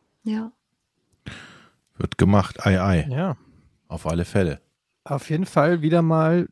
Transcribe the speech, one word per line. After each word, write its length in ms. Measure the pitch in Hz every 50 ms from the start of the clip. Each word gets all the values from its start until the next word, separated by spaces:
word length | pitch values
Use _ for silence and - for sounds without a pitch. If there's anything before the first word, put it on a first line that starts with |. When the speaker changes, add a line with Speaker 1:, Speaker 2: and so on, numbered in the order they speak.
| _ _ _ _
Speaker 1:
Ja. 300 | - 220 214 220 226 233 _ _ _ _ _ _ _ _ _ _ _ _ _ _ - - - - - - - - _ _ _ _ _ _ _
Speaker 2:
Wird 220 | - - - - -
gemacht, 460 | - 95 104 101 92 - - - -
ei, 160 | 101 95 92
ei. 280 | 92 98 92 80 - 135
Speaker 3:
Ja. 260 | 123 151 185 185 135 _ _ _ _ _ _ _ _ _ _ -
Speaker 2:
Auf 180 | 78 - -
alle 180 | 78 82 85 85
Fälle. 360 | - - 101 92 80 69 - _ _ _ _ _ _ _ _
Speaker 3:
Auf 260 | _ - 143 139 - -
jeden 180 | 156 165 190
Fall 360 | - - 160 143 170 175 165
wieder 200 | 147 156 170 170
mal 460 | 165 165 160 160 160 160 170 175 - -